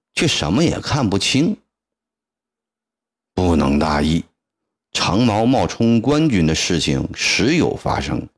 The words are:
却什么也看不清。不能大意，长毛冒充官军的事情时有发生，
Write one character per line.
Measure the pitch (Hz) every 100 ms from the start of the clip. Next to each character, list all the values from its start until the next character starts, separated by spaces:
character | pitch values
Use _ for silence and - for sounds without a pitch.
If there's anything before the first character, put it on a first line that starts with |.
| _ -
却 | 175
什 | - 73
么 | 110
也 | 160 92
看 | - 135 113
不 | 98
清。 | - 131 170 - _ _ _ _ _ _ _ _ _ _ _ _ _ _ _ _ _ -
不 | 90 78
能 | 69 71
大 | 78 73
意， | 73 80 - _ _ _ _ _ _
长 | - - 95
毛 | 123 104 117
冒 | 127 85
充 | - 117 117
官 | 117 147 160
军 | 101 78
的 | 78
事 | - 85
情 | 73 67 67
时 | - - - 107 170
有 | 85 -
发 | - 107
生， | - - -